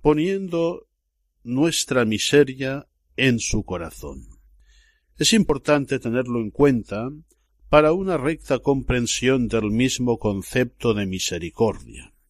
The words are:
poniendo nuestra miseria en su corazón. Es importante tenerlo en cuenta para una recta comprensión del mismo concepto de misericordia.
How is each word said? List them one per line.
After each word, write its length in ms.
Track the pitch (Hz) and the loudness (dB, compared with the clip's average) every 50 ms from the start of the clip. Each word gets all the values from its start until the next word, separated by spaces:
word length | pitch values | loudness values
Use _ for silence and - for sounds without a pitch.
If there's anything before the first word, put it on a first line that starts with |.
poniendo 840 | - 147 151 151 160 185 196 196 196 185 170 165 165 165 180 - - _ _ _ _ _ _ _ _ _ _ _ | 4 2 2 2 2 -2 -2 -4 -6 -6 -4 -2 -2 -2 -4 -8 -14 _ _ _ _ _ _ _ _ _ _ _
nuestra 600 | _ 120 123 131 151 165 - - - - 135 127 120 | _ -6 -2 0 0 0 0 -2 -4 0 0 2 2
miseria 840 | 107 107 101 - - - 143 147 131 131 131 135 131 135 143 - _ _ _ _ _ _ | 2 0 -2 -2 2 4 4 4 4 0 -6 -6 -6 -6 -6 -10 _ _ _ _ _ _
en 240 | - 127 131 120 113 | 0 2 2 2 2
su 240 | - - - 113 98 | 0 -2 -4 -4 -4
corazón. 580 | - 92 87 85 80 - - - - - 69 - - - _ _ _ _ _ _ _ _ _ _ _ _ _ _ _ _ - | -4 -8 -8 -8 -10 -12 -14 -14 -14 -14 -16 -18 -20 -20 _ _ _ _ _ _ _ _ _ _ _ _ _ _ _ _ -4
Es 140 | 156 - | 0 2
importante 680 | 220 226 190 - - - _ - 147 147 139 - 143 123 | 4 2 4 2 0 -2 _ 2 2 2 2 -2 -4 -4
tenerlo 420 | - 120 113 127 127 123 120 117 | -2 -2 -2 -2 -2 -2 -4 -4
en 100 | 110 104 | -4 -6
cuenta 600 | - - 143 143 131 117 104 - 98 104 113 131 151 151 165 _ _ _ _ _ _ _ _ - | 2 4 4 4 4 2 -2 -4 -8 -8 -8 -8 -12 -14 -20 _ _ _ _ _ _ _ _ 4
para 240 | - 151 151 156 | 4 6 6 6
una 240 | 165 185 190 190 180 | 2 0 -2 -2 -4
recta 440 | 147 127 143 165 156 - - 139 120 | -2 -2 -2 -4 -4 -2 -2 -2 0
comprensión 880 | - 143 139 135 123 - 127 123 120 113 - - - 127 135 131 120 110 | 2 0 0 0 0 0 0 0 0 -2 -4 0 2 2 2 2 0 0
del 220 | 117 113 107 104 | 0 0 0 0
mismo 480 | 107 113 127 131 - - 123 120 117 113 | 0 2 0 0 0 -2 -2 -2 -2 0
concepto 760 | - 110 101 98 92 - - 131 127 120 _ _ - 120 110 | 0 -2 -2 -2 -6 -4 -2 -2 -2 -2 _ _ -2 0 0
de 120 | 104 101 | 0 -2
misericordia. 1080 | 95 92 92 - - 90 87 87 85 - - 117 107 92 - - 57 57 57 - - _ _ _ | -4 -4 -4 -6 -6 -6 -6 -8 -10 -2 0 0 0 0 -4 -14 -20 -20 -20 -20 -20 _ _ _